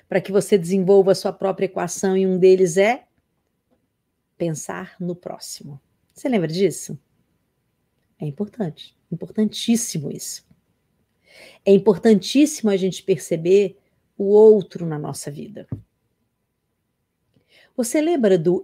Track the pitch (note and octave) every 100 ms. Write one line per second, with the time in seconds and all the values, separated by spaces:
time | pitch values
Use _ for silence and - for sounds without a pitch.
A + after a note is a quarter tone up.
0 | - F#3 F3+ G3 - G3+ E3 F#3+ F3+ G3
1 | F#3+ F3+ G3 - F#3+ F#3 F#3 F#3 F3 -
2 | G3 F#3+ F#3+ F#3 F#3 F#3 F3+ F3 G#3 C4
3 | _ _ _ _ _ _ _ _ _ _
4 | _ _ _ - E3+ D3 - F3+ F#3 -
5 | F3 E3+ - - - - C#3+ C#3 _ _
6 | _ - C#4+ A3 D#3+ E3+ F#3 - - D#3
7 | _ _ _ _ _ _ _ _ _ _
8 | _ - D3+ C#3+ G#3 - F3 - - _
9 | - E3 E3 - G#3+ - - A#3 - E3
10 | C#3 - - - _ _ _ _ _ _
11 | _ _ _ - - _ G3+ G3 G#3 F3
12 | A3+ G3+ - C4+ D4+ - G#3+ G3 F#3+ -
13 | - F#3+ - E3 E3+ G3 F#3+ - _ _
14 | _ - G3 G#3 A3 G#3+ F3 - E3 D3+
15 | D3+ C#3+ D3 D3+ D3+ C#3 - - - _
16 | _ _ _ _ _ _ _ _ _ _
17 | _ _ _ _ _ _ _ - A#3 D#4
18 | D#4 E4 G#3+ F#3 E3 F#3